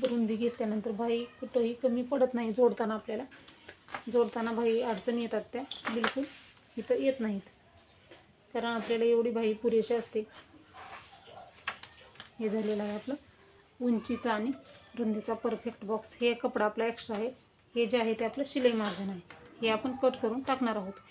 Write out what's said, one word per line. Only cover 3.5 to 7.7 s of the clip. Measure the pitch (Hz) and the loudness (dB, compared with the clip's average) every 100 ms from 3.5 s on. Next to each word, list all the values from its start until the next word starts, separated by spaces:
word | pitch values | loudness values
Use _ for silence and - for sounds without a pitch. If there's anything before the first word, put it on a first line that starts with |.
| - - - - - - | -20 -20 -20 -14 -12 0
जोडताना | 240 226 233 226 | 2 2 2 -2
बाही | 226 233 226 | 2 4 4
अडचणी | 247 208 247 240 | 2 0 0 0
येतात, | 226 214 - | 0 -2 -4
त्या | 240 277 - - | -10 -10 -8 -4
बिलकुल | 226 220 269 285 - - - - - | 0 0 0 -4 -8 -20 -20 -14 -12
इथं | - 247 | -2 2
येत | 269 262 | 2 2
नाहीत, | 220 196 - - - | -2 -4 -8 -20 -20